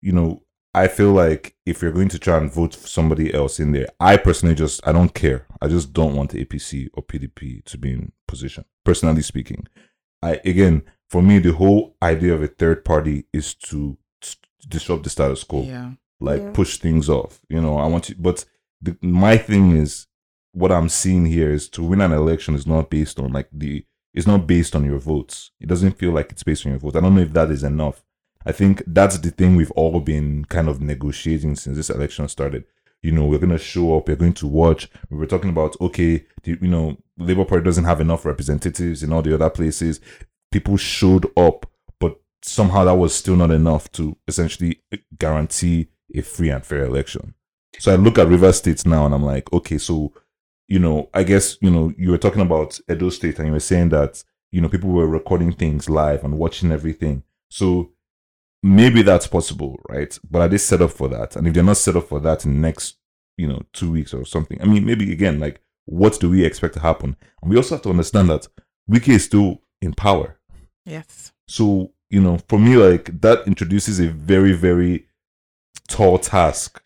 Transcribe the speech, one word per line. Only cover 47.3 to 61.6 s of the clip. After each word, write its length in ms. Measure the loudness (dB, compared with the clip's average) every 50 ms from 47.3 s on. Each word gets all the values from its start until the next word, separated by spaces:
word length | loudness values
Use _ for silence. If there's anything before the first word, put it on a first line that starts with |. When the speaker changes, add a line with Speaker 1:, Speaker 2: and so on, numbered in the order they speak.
| -20 _ _ _ _ _ _ _ _ -4
Speaker 1:
So 120 | 0 2
I 60 | 4 6
look 200 | 6 6 6 6
at 100 | 4 6
Rivers 300 | 6 6 6 6 4 4
State 280 | 2 -2 -2 0 0
now 200 | 2 2 2 2
and 80 | 2 0
I'm 100 | 0 -2
like, 280 | -2 -4 -4 -6 -2
okay, 260 | -4 -4 -2 -2 -8 -8
so, 360 | -4 -4 -4 -4 -4 -6 _ -16 _ _ _ _ _ _ _ _ _ _
you 100 | 0 2
know, 300 | 2 2 2 -2 -4 -4 -2
I 100 | -2 2
guess, 340 | 4 2 2 2 0 -6 _
you 80 | 2 2
know, 240 | 4 4 2 0 -2 -2
you 140 | 0 0
were 60 | 0 2
talking 240 | 2 0 0 2
about 380 | 0 0 0 0 -2 -4 -8 -18 _ _
Edo 200 | -4 -2 -2 -4
State 300 | -4 -4 -6 -6 -6 -4
and 80 | -4 -4
you 60 | -4
were 60 | -4
saying 300 | -2 0 0 2 2 2
that, 340 | 2 2 0 -2 -4 -12 -20 _ _ _ _ _
you 100 | -4 -2
know, 80 | -2 0
people 220 | -2 -2 -2 0
were 140 | 0 0 0 0
recording 440 | 0 -4 -4 -2 -2 0 0 -2
things 380 | -2 -2 -4 -4 -4 -4 -4 -2
live 340 | -2 0 0 0 -2 -4 -4
and 160 | -6 -4 -4
watching 320 | -4 -4 -4 -2 -2 -2
everything. 520 | -2 -2 -4 -8 -8 _ -6 -6 -6 -6 -10 _ _ _ _ _
So 400 | -8 -4 -2 0 0 -2 -4 -6 _ _ _ _ _ _ _ _ _ _ _ _ _ _ 2
maybe 380 | 4 6 8 8 8 6 6
that's 260 | 6 6 4 4 2 0
possible, 520 | -4 -4 -4 -4 -8 -10 -10 -10 -12 -14 -16 -12
right? 300 | -8 -8 -8 -8 -10 -20 _ -4
But 120 | 0 0
are 60 | 2 2
they 100 | 2 0
set 240 | 0 0 2 2
up 100 | 2 2
for 160 | 0 -4 -6 -6
that? 260 | -6 -6 -10 -10 -8
And 120 | -4 -2 0
if 60 | 2
they're 100 | 4